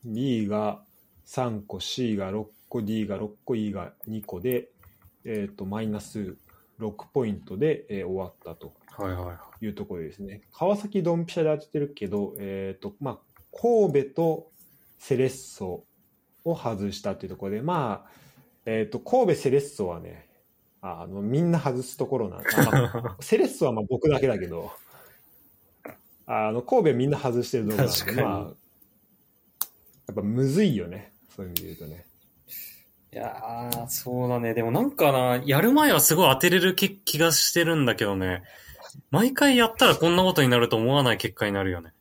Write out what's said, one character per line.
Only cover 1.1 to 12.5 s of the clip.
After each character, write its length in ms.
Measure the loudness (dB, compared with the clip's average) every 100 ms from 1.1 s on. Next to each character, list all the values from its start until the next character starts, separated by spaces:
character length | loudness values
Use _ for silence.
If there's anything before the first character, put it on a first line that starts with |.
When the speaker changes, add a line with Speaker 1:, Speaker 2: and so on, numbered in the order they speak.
| _
Speaker 1:
三 380 | -10 -4 -4 -4
個、 160 | -10 -12
C 360 | -8 -4 -2 -2
が 140 | -4
六 200 | -6 -8 _ _
個、 140 | -6
D 240 | -4 -4 -4
が 100 | -6
六 200 | -8 -12
個、 100 | -6
E 180 | -4 -2
が 200 | -6 -10 _ -12
二 160 | -12
個 180 | -10 -6
で、 300 | -2 -2 -4 _ -20 _ _ _
え 240 | -8 -6 -6
ー 20 |
と、 100 | -8
マ 180 | -8 -6
イ 40 | -4
ナ 140 | -6
ス 360 | -8 -10 -10 -12 _ _ _ _
六 280 | -10 -10 -6
ポ 120 | -2
イ 80 | -2
ン 80 | -4
ト 160 | -8 -2
で、 280 | 0 0 -4
え 160 | -8
ー、 20 | -4
終 100 | -6
わ 100 | -6
っ 60 | _
た 100 | -18
と 180 | -16 -18 _ _
Speaker 2:
は 220 | -10 -6
い 40 |
は 100 | -6
い 20 | -8
は 140 | -12 -18 -12
い。 40 |
Speaker 1:
い 40 | -10
う 60 |
と 100 | -8 -10
こ 100 | -10
ろ 60 |
で 100 | -10
す 80 | -12
ね。 220 | -14 -16 _
川 240 | -4 0 0
崎 260 | -2 -2
ド 140 | 0 0
ン 80 |
ピ 100 | -2
シ 60 | 0
ャ 40 |
で 120 | 0 0
当 80 |
て 60 | -2
て 80 | -4
る 140 | -4
け 140 | -6 -4
ど、 260 | -4 -4 -6
え 380 | -8